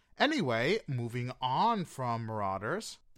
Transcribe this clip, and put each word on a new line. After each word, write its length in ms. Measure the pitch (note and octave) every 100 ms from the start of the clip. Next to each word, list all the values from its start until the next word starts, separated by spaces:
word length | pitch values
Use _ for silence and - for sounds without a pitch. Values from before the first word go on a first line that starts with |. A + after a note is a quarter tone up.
| _ -
Anyway, 640 | C4 D4+ C3+ A2+ C#3 G#3+ -
moving 460 | B2+ A#2 B2 B2 -
on 420 | B2+ C#3+ A3 G#3+
from 420 | D#3 - B2 A#2 A2
Marauders, 760 | G#2+ G2 F#2+ A2 F#3+ - - -